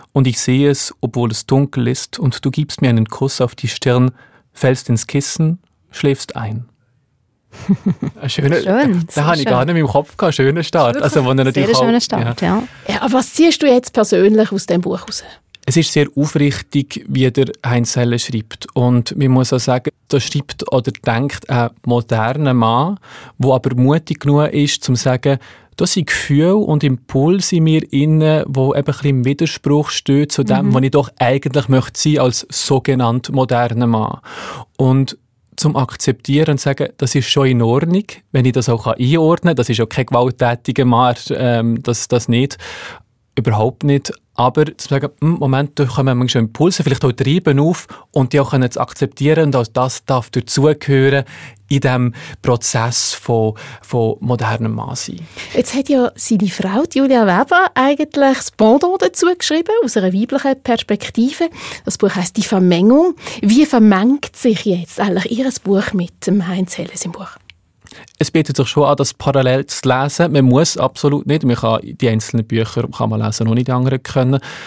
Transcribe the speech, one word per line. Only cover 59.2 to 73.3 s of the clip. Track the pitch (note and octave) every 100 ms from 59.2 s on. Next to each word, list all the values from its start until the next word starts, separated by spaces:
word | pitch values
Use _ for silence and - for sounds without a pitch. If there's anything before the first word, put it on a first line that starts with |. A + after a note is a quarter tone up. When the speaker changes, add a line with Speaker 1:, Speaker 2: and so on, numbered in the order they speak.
| E4+ F4
Speaker 3:
geschrieben, | - D#4 E4+ A4
aus | C4+ A3
einer | F#3
weiblichen | F#3+ A#3 C#4 C#4 C4+
Perspektive. | - A#3 - G#3 - - B3 D4+ E4 - - -
Das | - -
Buch | G3
heisst | F#3 F3 -
"Die |
Vermengung". | - G3 F3+ E3+ G3+ C#4 F4+ - - -
Wie | G3+ A#3
vermengt | D4+ B3 G#3+ G3 A3+ C#4 - -
sich | B3 F#3+ G#3+
jetzt | F3+ E3 -
eigentlich | G3+ F3+ F3 A#3
Ihr | C4 -
Buch | F#3 G3 G#3
mit | F#3 F3 - -
dem | G3+ F3
Heinz | F#3 F3+ -
Helle, | -
sein | - F3
Buch? | E3 F#3 - - _ _ _ - - - -
Speaker 1:
Es | D3
bietet | D#3+ D#3 C3+
sich | B2+
schon | -
an, | C#3+ C#3+
das | -
parallel | - - C3+ B2+ C3 C3+
zu | - C3
lesen. | B2+ C#3+ - F3
Man | C#3+ C3
muss | B2+ - -
absolut | C3 - D3 C#3+ -
nicht. | D3+
Man | B2+ A#2
kann, | A2+ A2+
die | - - A#2+
einzelnen | A2 - A#2 A2
Bücher | A2+ A2+ - -
kann | - A2+
man | G#2+
lesen, | G#2+